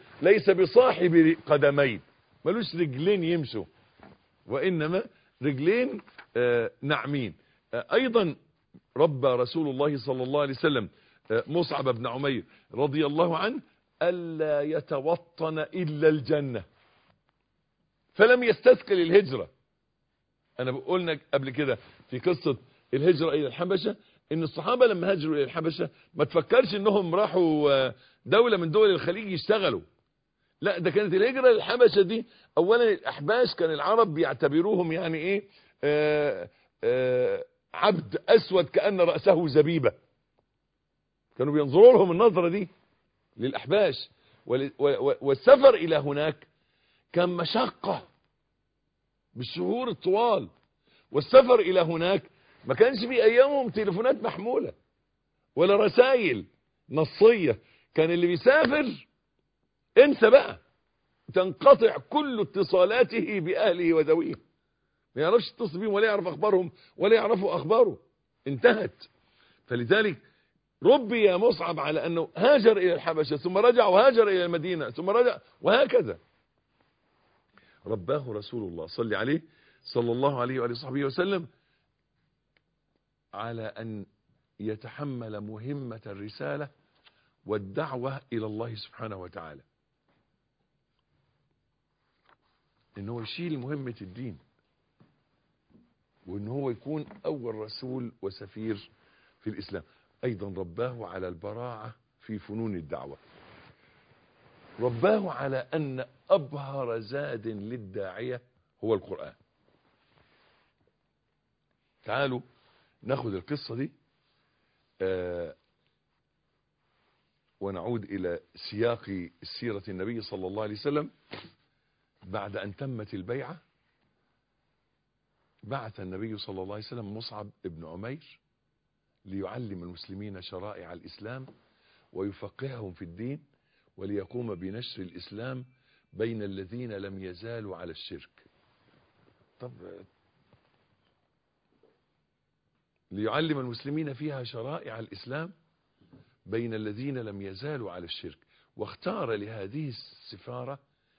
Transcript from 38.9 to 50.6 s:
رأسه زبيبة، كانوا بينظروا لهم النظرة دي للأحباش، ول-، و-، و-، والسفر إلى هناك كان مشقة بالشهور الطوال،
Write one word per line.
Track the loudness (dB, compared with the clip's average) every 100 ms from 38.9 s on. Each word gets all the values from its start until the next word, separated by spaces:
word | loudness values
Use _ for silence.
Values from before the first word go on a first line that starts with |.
| 2
رأسه | 2 4 4 4 4
زبيبة، | 4 4 2 0 -2 _ _ _ _ _ _ _ _ _ _ _ _ _ -6
كانوا | -2
بينظروا | 0 2 10 12
لهم | 12 6
النظرة | 4 4 4 0
دي | -2 -6 _ _ _ _ _ _ -8
للأحباش، | -6 -6 -2 0 2 -2 -10 _ _ _ -4
ول-، | -4 -4 -2
و-، | 0 0 0
و-، | 0
والسفر | 0 2 8 10 10
إلى | 6 2 0
هناك | 0 -2 -2 -4 _ _ _ _ _ _ _
كان | -2 -2
مشقة | -2 -4 -2 -2 -4 -6 -6 -10 _ _ _ _ _ _ _ _ _ _ _ _
بالشهور | -14 -12 -6 -4 -2 -4
الطوال، | -4 0 2 2 0 -2 -14